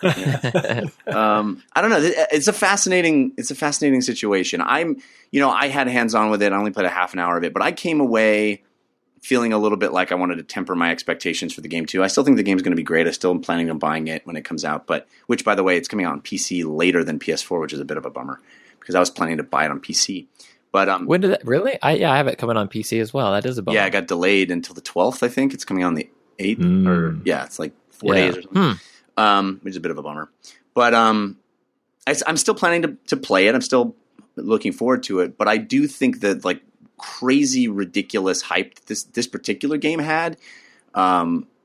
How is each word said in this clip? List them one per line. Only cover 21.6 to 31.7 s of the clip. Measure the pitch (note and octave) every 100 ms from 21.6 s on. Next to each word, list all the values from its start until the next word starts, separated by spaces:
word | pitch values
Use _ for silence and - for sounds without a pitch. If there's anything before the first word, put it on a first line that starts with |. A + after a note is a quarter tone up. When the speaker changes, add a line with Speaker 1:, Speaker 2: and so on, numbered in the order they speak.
| A#3+ C4+
Speaker 1:
I, | C#3
yeah, | D#3+ D#3+
I | C#3
have | C3+
it | -
coming | A#2 A2+
on | G2
P | A2
C | G#2+ A2+
as | A2
well. | C3+ A2
That | G2+ A#2+
is | B2
a |
bummer. | F#2
Speaker 2:
Yeah, | G#2+ G2
it |
got | G2 F#2
delayed | F2 F2+ G2+ F#2
until | F2 F2
the | F2
twelfth, | - - G#2+ B2+
I | B2
think. | B2+ C#3
It's | C3+
coming | - F#2+
on | F2+
the | D#2+ - _ _ -
eighth, | G2 A2+
Speaker 3:
Mm. | F2 F#2 F#2
Speaker 2:
or, | F2+ E2 D#2+
yeah, | - D2
it's, | C2 -
like, | D#2 - _
four | _ -
Speaker 3:
Yeah. | F#3+ F#3
Speaker 2:
days | F#2
or |
something. | F#2 F3+
Speaker 1:
Hmm. | E3+ F#2 - _ _ -
Speaker 2:
Um, | G#2+ G2+ G2 F#2+
which | G2
is | F#2
a |
bit | E2+
of | D2
a |
bummer. | D2 D2+ D#2 _ - - _
But, | - A#2+
um, | A#2 A2+ G#2+ G2+ - _ _ _